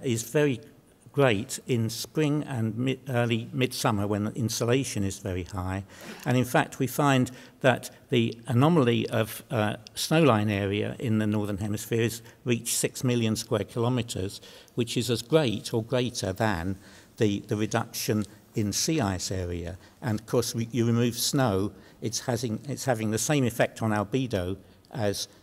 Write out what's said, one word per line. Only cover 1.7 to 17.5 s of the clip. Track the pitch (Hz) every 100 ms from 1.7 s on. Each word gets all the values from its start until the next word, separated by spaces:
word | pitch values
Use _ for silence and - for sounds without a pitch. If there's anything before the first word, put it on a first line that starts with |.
| 123 113
spring | - - 156 151 147
and | - 127 113 110
mid, | 131 127 -
early | 120 120 117 117
midsummer | 139 127 - 135 104 101
when | 104 104
the |
insolation | - 110 - 117 131 131 107
is | 98 98
very | 101 92
high. | 87 95 92 95 98 - - - 143
And | 127
in | 123
fact, | 156 - -
we | 131
find | - 143 131 123 - - -
that | 135 120 - - -
the | 127 113 - -
anomaly | 120 147 170 120 117 -
of, | 113 110 - -
uh, | 117 107 - - -
snowline | - 160 151 107 107
area | 101 101 104 107 -
in | 123 110
the | 107
Northern | 107 104 98
Hemisphere | 107 110 - 113
is | 113 113 - -
reached | 127 117 113 -
six | 135 -
million | 127 120 113 107
square | - 110
kilometers, | 95 123 117 127 117 101 98 - - - - -
which | 120 127
is | 120
as | 117
great | - 160 135 101 -
or | 117
greater | 110 127 127 120 95
than | 92 110 87 90 95 - - - -
the, | 110 101
the | -